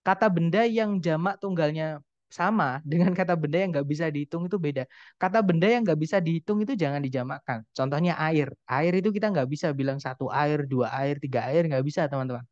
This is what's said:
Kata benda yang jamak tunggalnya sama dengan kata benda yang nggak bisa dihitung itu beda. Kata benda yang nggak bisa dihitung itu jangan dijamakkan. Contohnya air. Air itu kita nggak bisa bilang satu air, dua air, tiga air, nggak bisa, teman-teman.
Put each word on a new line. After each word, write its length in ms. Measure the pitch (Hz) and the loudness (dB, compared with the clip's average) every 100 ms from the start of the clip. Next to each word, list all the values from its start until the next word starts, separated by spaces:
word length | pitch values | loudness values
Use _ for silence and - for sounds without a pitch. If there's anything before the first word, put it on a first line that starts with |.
Kata 320 | - 190 220 | 2 4 4
benda 320 | 170 170 190 233 | 4 2 2 2
yang 320 | 226 214 196 | 2 0 0
jamak 400 | 165 156 185 190 | 0 0 -2 -4
tunggalnya 640 | 202 175 151 156 156 151 _ _ _ | -4 0 0 0 -4 -6 _ _ _
sama 560 | - 180 220 143 131 | -4 0 2 0 -2
dengan 320 | 147 165 180 | -2 2 2
kata 240 | 185 180 170 | 2 0 0
benda 240 | 151 170 | 0 0
yang 80 | 190 147 | 0 -2
nggak 80 | 143 | -2
bisa 240 | 151 160 | -2 -2
dihitung 400 | 147 147 170 175 | -4 -6 -6 -4
itu 80 | 202 | -2
beda. 320 | 151 135 127 - - _ | -2 -4 -8 -14 -20 _
Kata 240 | 185 220 196 | 0 2 2
benda 240 | 165 196 | 4 4
yang 160 | 240 214 | 2 2
nggak 140 | 156 | 0
bisa 180 | 156 196 | 2 0
dihitung 400 | 165 165 - 214 214 | 2 -2 0 -2 0
itu 80 | |
jangan 320 | 214 147 143 139 | 0 0 -2 -2
dijamakkan. 560 | 131 127 143 - 117 113 | -4 -6 -8 -8 -8 -8
Contohnya 480 | - 135 147 175 - | -4 -2 2 0 2
air. 320 | 156 156 127 - - | 2 2 0 -6 -4
Air 320 | 131 165 180 | 0 2 2
itu 160 | 196 | 0
kita 160 | 208 214 | 0 0
nggak 160 | 175 127 | 0 0
bisa 240 | 147 170 139 | -2 -2 0
bilang 240 | 135 139 | -2 -2
satu 240 | 135 131 131 | -6 -6 -4
air, 320 | 143 147 151 139 | 0 2 0 0
dua 240 | 131 117 135 | 0 0 -2
air, 240 | 139 143 | -2 -2
tiga 240 | 143 123 120 | -2 -2 2
air, 240 | 156 165 | 2 2
nggak 160 | 131 139 | 0 0
bisa, 240 | 180 151 | -2 -2
teman-teman. 320 | 135 131 123 123 | -2 -4 -6 -10